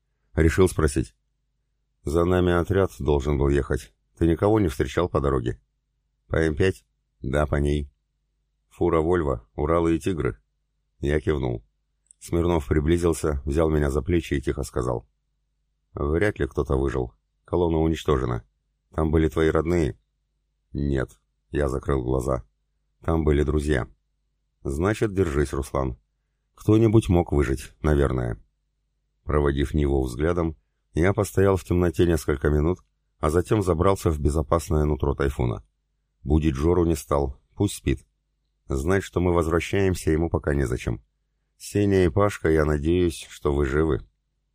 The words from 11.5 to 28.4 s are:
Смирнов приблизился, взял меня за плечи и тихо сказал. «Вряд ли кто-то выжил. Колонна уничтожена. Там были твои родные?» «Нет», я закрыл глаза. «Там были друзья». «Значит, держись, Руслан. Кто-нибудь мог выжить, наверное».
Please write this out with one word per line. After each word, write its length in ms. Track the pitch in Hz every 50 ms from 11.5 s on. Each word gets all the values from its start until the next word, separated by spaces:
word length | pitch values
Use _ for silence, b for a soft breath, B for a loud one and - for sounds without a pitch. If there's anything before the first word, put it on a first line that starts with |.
| 60 57 - _ _ _ _ _ _ _ _ _ _ _
Смирнов 480 | - - - 85 85 87 87 80 73 -
приблизился, 720 | 76 76 73 78 85 87 85 85 78 - - 80 73 71 -
взял 240 | 76 71 80 80 78
меня 220 | 78 76 73 71
за 100 | 67 73
плечи 340 | 67 - 87 85 - - 73
и 60 | 69
тихо 220 | - - - 73 65
сказал. 440 | - - - 60 62 62 58 - _ _ _ _ _ _ _ _ _ _ _ _ _ _ _ _ _ -
«Вряд 460 | - 73 71 78 85 101 104 101 -
ли 80 | 71 67
кто-то 280 | - - 69 65 69
выжил. 380 | 65 67 67 62 65 62 60 - _ _ _ _ _ _
Колонна 320 | - - 87 87 82 82 78
уничтожена. 680 | 80 82 80 76 - - 73 65 64 62 60 58 - _ _ _ _ _ _ _ _ _
Там 200 | - - 80 80
были 180 | 76 80 78 78
твои 200 | - 82 80 78
родные?» 500 | 76 80 76 82 87 87 78 60 - _ _ _ _ _ _ _ _ _ _ _ _ _ _ _ -
«Нет», 380 | 69 71 71 69 65 64 - - _ _ _ _ _ _ _
я 180 | - 69 73 67
закрыл 320 | 64 69 - - 69 65
глаза. 420 | 62 62 65 65 62 67 65 62 - _ _ _ _ _ _ _ _ _ _ _
«Там 220 | - - 82 80 76
были 200 | 76 73 71 73
друзья». 440 | 69 73 76 71 73 73 64 57 - - _ _ _ _ _ _ _ _ _ _ _ _ _ -
«Значит, 500 | 71 69 73 87 98 110 - 120 110 95
держись, 400 | 92 95 85 69 71 73 69 -
Руслан. 420 | 69 65 - - 69 67 64 60 - _ _ _ _ _ _ _ _ _ _ _
Кто-нибудь 520 | - - - 107 110 113 110 104 113 - -
мог 240 | 90 85 85 -
выжить, 420 | - 71 71 64 67 - - - - _ -
наверное». 600 | 76 76 71 69 65 62 64 60 60 55 -